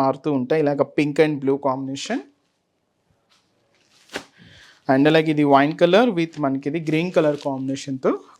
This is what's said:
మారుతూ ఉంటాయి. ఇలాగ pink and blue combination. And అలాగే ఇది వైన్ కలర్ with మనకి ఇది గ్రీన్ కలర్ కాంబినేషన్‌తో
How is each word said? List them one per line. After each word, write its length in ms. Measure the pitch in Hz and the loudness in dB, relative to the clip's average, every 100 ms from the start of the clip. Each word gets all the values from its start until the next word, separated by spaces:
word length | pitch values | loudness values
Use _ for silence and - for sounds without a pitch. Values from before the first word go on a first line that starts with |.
మారుతూ 280 | 135 131 156 139 | 0 -2 -2 -2
ఉంటాయి. 200 | 123 156 | 0 0
ఇలాగ 180 | 143 143 - - | 0 0 -2 0
pink 200 | 147 143 | 0 2
and 100 | 156 139 | 2 0
blue 160 | 135 139 139 | -2 -2 -2
combination. 500 | 131 135 139 - 269 - _ _ _ _ _ _ _ _ _ _ _ _ _ _ _ _ _ _ - - _ - - - _ - | -4 -8 -10 -8 -8 -10 _ _ _ _ _ _ _ _ _ _ _ _ _ _ _ _ _ _ -16 -16 _ -20 -20 -20 _ 0
And 120 | 135 151 | 4 4
అలాగే 200 | 160 160 | 4 2
ఇది 100 | 151 143 | 0 4
వైన్ 200 | 135 143 165 | 4 4 2
కలర్ 280 | 175 196 247 170 | 4 4 2 0
with 160 | 165 147 | -4 -4
మనకి 220 | 139 135 143 | -4 -4 -6
ఇది 100 | 165 156 | -6 -2
గ్రీన్ 220 | 156 180 180 | -2 0 0
కలర్ 220 | 151 143 143 | 0 -2 -6
కాంబినేషన్‌తో 640 | 131 135 135 143 131 202 392 - | -6 -6 -8 -8 -4 -4 -4 -8